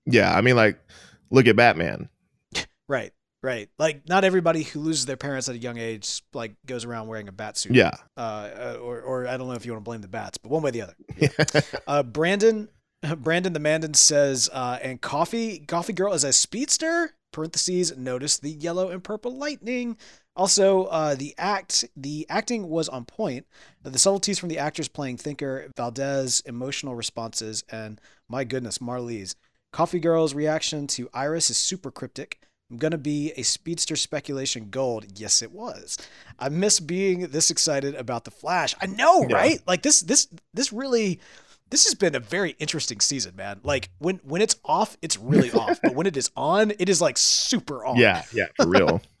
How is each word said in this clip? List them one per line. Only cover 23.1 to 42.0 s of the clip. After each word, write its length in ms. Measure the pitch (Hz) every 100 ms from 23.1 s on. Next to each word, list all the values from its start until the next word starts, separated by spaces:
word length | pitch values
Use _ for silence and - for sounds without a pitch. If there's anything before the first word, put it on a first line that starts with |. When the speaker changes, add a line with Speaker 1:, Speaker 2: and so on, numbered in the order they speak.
| - 190 127 - _ - _
Speaker 2:
The 160 | 131 131
subtleties 420 | 196 196 208 185
from 100 | 175
the 100 | 156
actors 300 | 151 - 139
playing 280 | - 135 123
Thinker, 520 | 151 139 139 131 151 131
Valdez, 680 | 120 117 139 139 127 - 139
emotional 500 | 120 131 - 139 120
responses, 680 | - 120 113 - 110 104 -
and 280 | 110 107 107 _ _ -
my 160 | 127
goodness, 360 | 127 131 117 -
Marlise. 560 | 123 127 120 110 95 - _ _ _
Coffee 280 | - 170 175
Girl's 360 | 165 165 160 143
reaction 500 | 151 156 - 151 143
to 220 | - 120
Iris 360 | 123 143 165 139
is 80 | 117
super 320 | - 185 135
cryptic. 520 | - 127 - 143 - _ _ _
"I'm 60 | 117
gonna 200 | 156 165
be 340 | 143 147 151 131
a 80 |
speedster 520 | - - 165 165 - 151
speculation 760 | - 151 143 139 135 117 104
gold." 500 | 127 131 110 104 95
Yes, 220 | 104 -
it 100 | 113
was. 460 | 196 240 - 87 - - - - -
"I 100 | 135
miss 300 | 160 202 208
being 480 | 156 180 196 180 165
this 220 | 151 185
excited 440 | 156 160 139 139 139
about 300 | 123 120 110
The 60 |
Flash." 440 | - 160 180 143 -
I 60 | 190
know, 400 | 202 311 359 120
Speaker 1:
Yeah. 80 | 117
Speaker 2:
right? 240 | 185 - -
Like, 140 | 180
this, 180 | 202 -
this, 260 | 165 190 - 170 _ -
this 180 | 285
really, 460 | 220 269 240 202 165 - - - _ _
this 140 | -
has 100 | -
been 220 | -